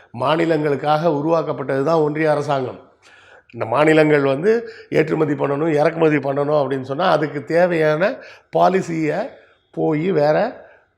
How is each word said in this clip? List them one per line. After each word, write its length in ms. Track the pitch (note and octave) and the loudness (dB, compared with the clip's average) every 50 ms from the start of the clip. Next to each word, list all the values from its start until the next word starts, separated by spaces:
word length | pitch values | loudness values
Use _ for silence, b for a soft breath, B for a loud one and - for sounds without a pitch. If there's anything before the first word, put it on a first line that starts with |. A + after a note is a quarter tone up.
| B B - A#2 | B B -8 -4
மாநிலங்களுக்காக 880 | B2 C#3 D#3 E3 E3 D#3+ E3 D3+ D3+ D3+ C#3 B2+ D3 D3 D3+ D3+ E3 | 0 0 2 2 2 0 0 0 0 -2 -2 -2 0 0 0 2 2
உருவாக்கப்பட்டது 760 | F3 D3+ C#3 - D#3+ E3+ E3 D3+ D3+ D3+ - C#3 C3 C#3 C3+ C#3 | 0 0 0 0 0 0 0 -2 -4 -6 -6 -4 -4 -2 -2 0
தான் 160 | D3+ E3+ E3 | 2 2 2
ஒன்றிய 320 | D3+ D3+ D3 D#3 D#3+ D3+ | 2 0 0 0 0 0
அரசாங்கம். 480 | D3 C#3+ C#3 D3 C#3+ C3+ C3 A2+ G2 F2+ - - _ b b b b b b b b b b b - | 0 0 -2 -2 -2 -2 -4 -6 -8 -12 -18 -20 _ b b b b b b b b b b b -10
இந்த 120 | A#2+ A2+ | -8 -6
மாநிலங்கள் 580 | A2+ A#2+ C#3 D3+ D#3 D#3 D#3 D#3 D3+ D3+ C#3+ C#3 | -2 2 4 4 6 6 6 6 6 4 2 2
வந்து 460 | C#3 C3+ C#3+ E3 G#3+ A3+ A#3 A#3 B B B B B | 0 0 0 0 0 0 0 -2 B B B B B
ஏற்றுமதி 440 | C#3+ D3+ D#3+ D3+ E3 D#3 D#3 C#3+ D3 | 0 0 0 0 0 0 0 0 0
பண்ணணும், 400 | C3+ C#3+ C#3 C#3+ C#3+ D#3+ E3+ D3 | -2 -2 -2 -2 -2 -2 0 0
இறக்குமதி 420 | C#3+ D3+ E3 D#3+ E3 E3 D#3 D3+ | 0 0 -2 -2 0 0 2 2
பண்ணணும் 380 | C#3+ C3+ C#3 C3+ C#3+ C#3+ C#3+ D3+ | 0 0 -2 -2 -2 -2 0 0
அப்படின்னு 280 | D3+ C#3 B2+ C#3 C3+ | 0 0 -2 -4 -6
சொன்னா, 280 | B2+ C3 C3+ D3 F#3 F#3+ | -6 -6 -4 -2 0 0
அதுக்கு 340 | D#3+ D3 D3+ C#3+ C#3 D3 - | 2 0 0 -4 -6 -8 -8
தேவையான 720 | - D#3 E3+ F3+ F3+ F3 D#3+ D#3 D3+ D3+ D3+ F3+ A3+ C4+ B B B B B B _ - D#3+ | -2 2 2 2 2 2 0 0 0 2 0 0 -2 -2 B B B B B B _ 0 2
பாலிசியை 680 | E3+ F3+ F#3 F#3+ F#3 E3+ E3 D#3+ D#3 D3 D3 F#3 A#3 - - b b b b b b _ | 2 2 2 0 -2 -2 -4 -2 -2 -2 -2 -4 -4 -8 -10 b b b b b b _
போய் 400 | - E3 D#3+ D#3+ D#3 D3+ D#3+ G3 | -6 -4 -2 0 0 0 -2 0
வேற 540 | F#3 D3+ C#3+ D3+ D#3 E3 G3+ B3+ C4 - B B B B B B _ | 0 2 2 2 2 2 0 -2 -6 -10 B B B B B B _